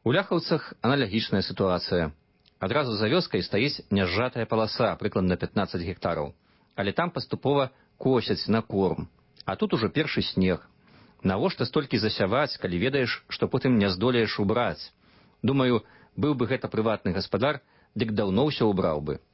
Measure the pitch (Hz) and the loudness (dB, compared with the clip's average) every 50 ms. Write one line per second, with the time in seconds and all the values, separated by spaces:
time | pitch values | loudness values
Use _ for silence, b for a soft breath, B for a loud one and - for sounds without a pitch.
0 | _ 113 131 180 196 - 185 170 - - 170 147 - - - _ - 113 139 143 | _ 2 2 2 0 0 -2 -2 0 0 -2 -2 -2 -8 -12 _ 0 0 2 2
1 | 127 98 98 113 - - - 98 92 - 95 - 101 95 90 87 - - 98 87 | 0 0 0 -2 0 2 0 0 0 -2 -2 0 2 2 2 0 0 0 0 0
2 | 82 76 - _ _ _ _ _ _ _ _ _ 95 92 98 151 143 123 110 98 | 0 0 -4 _ _ _ _ _ _ _ _ _ -6 -2 0 0 0 0 -2 0
3 | 110 107 143 185 175 - - 98 90 - - 101 127 147 - - - _ 101 98 | 0 2 2 0 0 0 -2 -4 -2 0 0 0 0 0 -2 -6 -6 _ 0 0
4 | 95 90 87 101 123 127 - 120 113 - 117 110 110 107 - - 123 104 85 - | 2 2 0 0 -2 -2 -2 -6 -4 -2 0 0 0 -2 0 0 0 0 0 -2
5 | - 104 - 104 95 90 90 - - - - 107 95 - - 92 85 92 87 - | -6 -2 0 0 2 2 0 0 -2 -2 -2 -2 -2 -2 -4 -6 -6 -6 -8 -4
6 | - 90 85 80 73 71 - _ b b b b b b b - 98 101 95 - | -4 -4 -2 -2 -4 -6 -10 _ b b b b b b b -4 -4 -2 0 -2
7 | 170 175 - 139 - - - - - 139 143 143 135 127 b b b b b _ | -2 -2 -4 -8 -6 -6 -8 -4 0 0 2 2 0 -2 b b b b b _
8 | - 131 131 120 - - 101 - - - 104 113 110 _ 110 98 95 90 76 - | 0 2 2 2 2 0 -4 -4 0 0 0 0 0 _ 0 0 0 0 0 -2
9 | - - _ _ _ _ _ _ - - 95 - 220 202 - 131 113 95 - 151 | -6 -12 _ _ _ _ _ _ -8 -8 -4 -2 -2 -2 0 0 0 0 0 -2
10 | 156 151 - - 95 - - - 92 92 90 - - - _ b b b b b | -2 0 -2 -2 -2 -2 0 2 2 2 2 -2 -4 -18 _ b b b b b
11 | b b b b - 95 95 101 151 190 - - 123 - - 151 143 - - 107 | b b b b -2 -2 0 0 0 -2 -2 -2 -6 -2 -2 -2 -2 0 -2 0
12 | 104 107 - - 107 92 107 135 151 139 - - - 98 87 87 98 131 135 139 | 0 0 0 0 0 0 2 0 0 -2 -4 -6 -6 -4 -2 0 0 0 0 0
13 | 127 110 - - _ - - - 117 - - 127 - 135 123 110 101 98 90 90 | 0 -2 -4 -6 _ -12 -4 -2 -2 0 0 0 2 4 4 6 4 2 2 2
14 | 110 127 123 120 110 101 - - 104 98 110 120 120 98 85 - - - _ b | 0 2 4 2 2 0 0 0 0 2 2 2 0 -2 -4 -6 -12 -20 _ b
15 | b b b b b b b b - 117 135 139 127 127 123 110 B B B B | b b b b b b b b -2 0 2 4 4 4 4 2 B B B B
16 | B B B - 98 147 147 120 123 101 131 127 - - - 110 107 113 107 - | B B B 0 0 0 2 2 0 0 0 -4 -4 -4 -2 0 0 0 0 0
17 | _ 98 85 98 95 - - 95 113 143 151 143 b b b b b b b 107 | _ -2 -2 -2 -4 -2 -2 0 0 0 0 -2 b b b b b b b -4
18 | 120 110 107 104 107 98 95 110 139 156 - - 120 107 101 92 92 87 78 73 | -2 -2 0 0 0 2 2 2 2 2 2 2 2 2 2 2 2 0 0 0
19 | 73 76 69 - _ _ | -2 -6 -6 -8 _ _